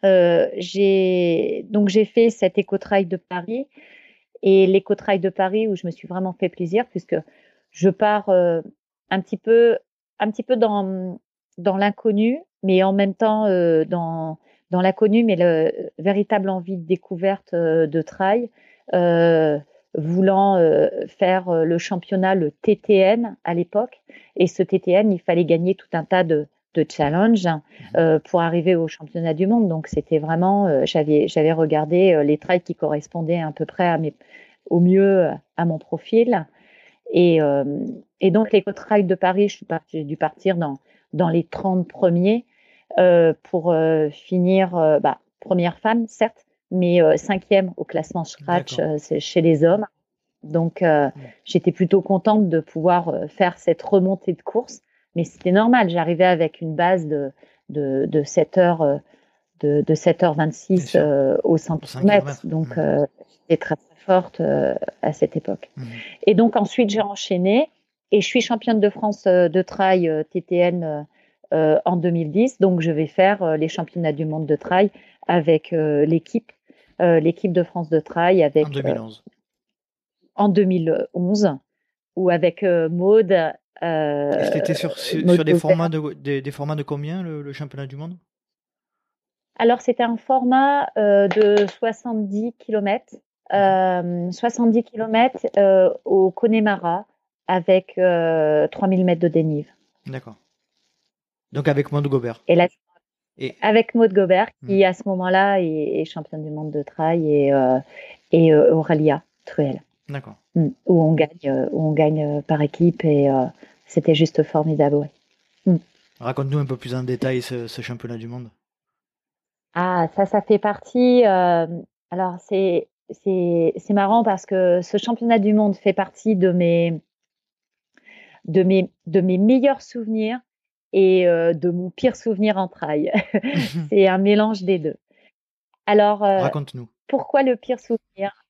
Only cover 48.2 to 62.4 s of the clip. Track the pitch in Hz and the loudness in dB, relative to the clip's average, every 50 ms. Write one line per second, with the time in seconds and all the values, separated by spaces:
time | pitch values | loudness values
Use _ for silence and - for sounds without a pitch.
48.2 | 165 - - _ 147 143 175 180 175 - - 143 156 151 156 151 - - 160 147 | -10 -10 -14 _ -6 -4 -4 -4 -4 -4 -6 -4 -4 -4 -4 -6 -6 -6 -6 -6
49.2 | - - - 180 160 165 160 143 151 165 180 208 214 - _ _ _ _ _ _ | -6 -2 -2 2 4 4 4 4 4 2 2 2 -2 -6 _ _ _ _ _ _
50.2 | _ _ _ _ - 151 151 165 165 165 - - 185 170 156 147 143 135 - 143 | _ _ _ _ -18 -6 -4 -4 -4 -4 -4 -2 0 2 2 2 2 0 -2 -8
51.2 | 135 123 - _ _ - - 180 - 185 - - 185 170 - 196 180 - 196 185 | -20 -20 -20 _ _ -4 -4 0 0 0 0 0 0 2 2 0 2 2 -2 0
52.2 | - 220 214 214 214 180 160 165 151 - _ 160 156 180 175 175 170 165 143 - | 2 2 2 2 2 2 0 -2 -4 -4 _ -2 0 2 2 2 0 -2 -6 -6
53.2 | - 151 _ - 196 175 170 - - - 160 - - - - 196 180 190 190 180 | -8 -10 _ -2 -2 -2 -2 -4 -2 -2 -2 -2 -2 0 2 2 2 2 -2 -4
54.2 | _ - 170 - _ - - 220 247 - - - _ _ _ _ _ _ _ 170 | _ -8 -8 -8 _ -6 -6 -6 -6 -6 -16 -20 _ _ _ _ _ _ _ -6
55.2 | 165 - _ _ - 180 180 196 220 233 247 247 220 180 165 175 165 160 175 156 | -6 -6 _ _ -2 2 2 2 4 4 4 2 2 2 0 -2 -2 -2 0 2
56.2 | 185 180 180 160 170 156 _ _ 170 165 156 147 170 175 190 185 165 151 151 147 | 2 2 4 2 0 -4 _ _ -10 -8 -4 -2 0 0 0 0 -2 -4 -6 -6
57.2 | 143 135 135 _ _ _ _ _ _ _ 143 147 143 135 135 135 139 - - 156 | -6 -8 -10 _ _ _ _ _ _ _ -8 -6 -4 -2 -2 -2 -2 0 -2 -2
58.2 | 143 - - - 156 - - 190 180 175 175 160 160 143 139 143 - _ _ _ | -4 0 0 -2 -2 0 2 2 2 2 2 2 0 0 0 -2 -6 _ _ _
59.2 | _ _ _ _ _ _ _ _ - 147 147 147 143 - 160 156 - 180 160 - | _ _ _ _ _ _ _ _ -2 0 0 0 2 0 -2 0 2 0 2 2
60.2 | - 175 151 147 156 151 - - - _ 185 180 156 - - 156 151 151 143 139 | 2 0 2 0 -2 -2 -4 -8 -4 _ 0 0 0 0 0 2 2 2 2 2
61.2 | 135 135 - - - - 170 160 - - 165 156 - - - 131 156 202 208 202 | 2 2 0 0 2 2 0 0 0 -4 -8 -8 -8 -12 -10 0 2 4 4 4
62.2 | 156 143 139 - | 2 0 -10 -10